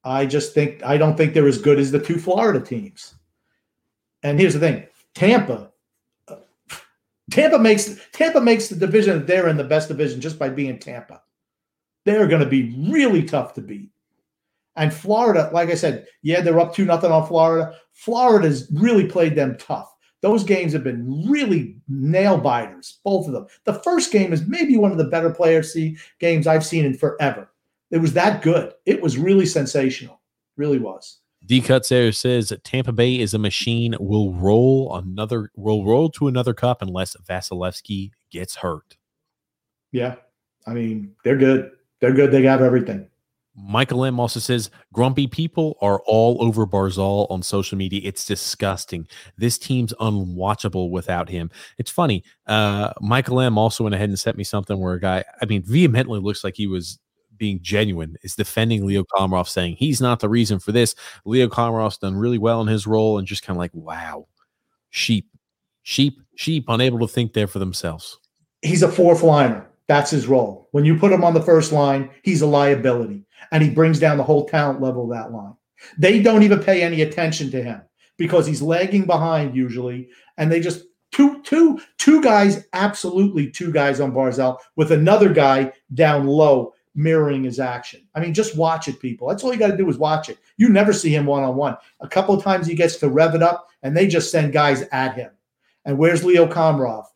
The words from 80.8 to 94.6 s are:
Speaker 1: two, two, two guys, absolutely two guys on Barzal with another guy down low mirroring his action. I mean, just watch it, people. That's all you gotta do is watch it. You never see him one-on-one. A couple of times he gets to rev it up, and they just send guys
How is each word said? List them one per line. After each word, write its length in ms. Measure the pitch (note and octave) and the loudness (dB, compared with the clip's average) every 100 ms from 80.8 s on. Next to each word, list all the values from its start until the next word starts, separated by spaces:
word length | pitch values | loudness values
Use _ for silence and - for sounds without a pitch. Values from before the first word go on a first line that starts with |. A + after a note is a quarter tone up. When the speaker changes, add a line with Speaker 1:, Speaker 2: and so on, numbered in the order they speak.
| - _ _ | -14 _ _
Speaker 1:
two, 300 | - C#4 D4 | 2 2 2
two, 400 | - D#4 E4 - - - | -2 4 4 2 -10 0
two 240 | - D4+ | 4 6
guys, 440 | C4+ G#3 G3+ - - | 6 6 4 2 -6
absolutely 800 | F#3 G3+ G3+ F3+ F3+ G3+ F3 C#3+ | -2 -2 -2 -4 0 2 0 -4
two 220 | - F3 | -6 -4
guys 260 | D#3 C#3+ C3 | 0 0 0
on 140 | C#3 | -2
Barzal 460 | B2 C3 A#2+ B2+ B2+ _ - | 0 -2 0 -2 -2 _ -4
with 160 | D#3 | 2
another 400 | D#3 D#3+ G#3 G3 | 4 6 6 6
guy 400 | D3+ C#3 C3+ C3 - _ | 6 4 4 0 -6 _
down 340 | B2+ D#3 D3 C#3 | 2 4 4 2
low 460 | D3 D3+ C3 A#2 _ _ D3 | 4 6 4 2 _ _ -2
mirroring 480 | D#3 D#3+ D3 C#3 | 2 2 2 -2
his 160 | C3 A#2+ | -4 -4
action. 480 | B2+ A#2+ - - _ D#3 | -6 -6 -12 -20 _ -8
I 60 | |
mean, 120 | E3+ | -4
just 220 | E3 G#3+ D#3 | -2 -2 -2
watch 320 | E3 D#3+ D3 | -2 -2 -6
it, 140 | - | -8
people. 260 | B2+ A#2 B2+ | -10 -8 -6
That's 160 | G3+ | -4
all 80 | C4 | -4
you 80 | A#3+ | 0
gotta 160 | G#3 F#3 | 0 0
do 140 | F#3 | -2
is 80 | B2+ | 0
watch 320 | D3+ D#3 - | -2 -2 -6
it. 80 | - _ - | -16 _ 2
You 140 | A#3 | 4
never 240 | G3 G#3 | 6 4
see 200 | - E3 | 2 0
him 120 | D3+ C#3+ | 0 0
one-on-one. 500 | C#3 C3+ B2+ C#3+ - _ _ | 0 -2 -2 -4 -6 _ _
A 80 | D3+ | -4
couple 260 | F#3 G3 | -2 0
of 80 | F#3+ | 0
times 240 | G3 F#3 E3 | 0 -2 -2
he 80 | E3+ | 0
gets 200 | E3+ - | 0 0
to 120 | C#3+ | 0
rev 260 | C3 D#3+ D#3+ | 2 2 4
it 80 | |
up, 240 | E3+ F3 - _ | 0 0 -10 _
and 160 | C3+ D#3 | -4 0
they 100 | G3 | 2
just 240 | E3 D#3 | 2 0
send 220 | E3 D3 | 0 0
guys 300 | D3 | 2